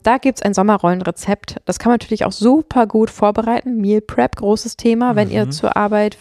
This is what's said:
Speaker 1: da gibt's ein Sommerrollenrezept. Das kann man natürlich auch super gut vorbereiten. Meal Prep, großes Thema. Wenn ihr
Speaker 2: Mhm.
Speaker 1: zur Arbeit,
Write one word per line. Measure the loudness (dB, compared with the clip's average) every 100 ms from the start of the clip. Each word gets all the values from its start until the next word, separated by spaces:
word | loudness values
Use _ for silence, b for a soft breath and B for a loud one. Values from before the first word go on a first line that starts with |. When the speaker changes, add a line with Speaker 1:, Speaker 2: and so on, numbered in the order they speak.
Speaker 1:
da | 0 2
gibt's | 0 0
ein | -2
Sommerrollenrezept. | 2 2 2 2 0 -4 -6 -4 -4 -6 -10
Das | -8 -2
kann | 0
man | 0
natürlich | -2 -4
auch | -4
super | 0 2 2 2 0
gut | 2 2 0
vorbereiten. | 0 0 0 -2 -2 -2 -2
Meal | 0 0
Prep, | 0 -2 -2
großes | -2 -2 -2 -4
Thema. | -2 0 2 2
Wenn | 0 0
ihr | 0
Speaker 2:
Mhm. | -2
Speaker 1:
zur | -2 -2 0
Arbeit, | 0 0 0 -2